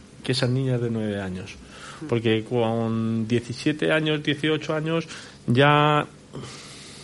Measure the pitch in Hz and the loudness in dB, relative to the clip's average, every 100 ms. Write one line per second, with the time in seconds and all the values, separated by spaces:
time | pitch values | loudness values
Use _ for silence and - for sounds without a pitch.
0 | - - - 127 127 127 135 123 120 113 | -18 -10 -4 0 2 2 0 0 0 -2
1 | 107 101 95 92 101 - - - - - | -2 -2 -4 -6 -10 -14 -18 -18 -16 -14
2 | 101 117 113 110 107 123 113 113 113 113 | -2 0 2 2 2 0 2 0 0 0
3 | 113 113 110 117 117 123 151 151 160 156 | 0 0 0 0 -2 -4 -2 0 2 2
4 | 156 151 147 139 156 156 - 156 156 165 | 2 0 -2 0 0 0 -2 -4 0 -2
5 | 160 - - - - 123 143 147 151 151 | -4 -10 -16 -10 0 6 8 8 6 4
6 | - - - 147 - - - - - - | 0 -8 -18 -14 -14 -14 -16 -18 -18 -18